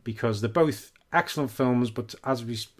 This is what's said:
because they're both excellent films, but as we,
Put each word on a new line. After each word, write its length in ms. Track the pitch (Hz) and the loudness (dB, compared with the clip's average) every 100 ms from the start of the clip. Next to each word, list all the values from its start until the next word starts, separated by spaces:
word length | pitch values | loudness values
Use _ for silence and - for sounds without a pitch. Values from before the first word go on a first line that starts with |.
because 380 | - 110 120 104 | -10 -2 0 0
they're 100 | 110 | 0
both 400 | 135 160 - - _ _ | 4 2 2 -8 _ _
excellent 380 | 165 170 151 135 | 0 0 -2 -4
films, 380 | - 127 123 120 | 0 2 2 0
but 220 | 110 110 - | -2 -8 -8
as 180 | 135 135 | -4 -2
we, 140 | 117 113 - _ | -2 -8 -8 _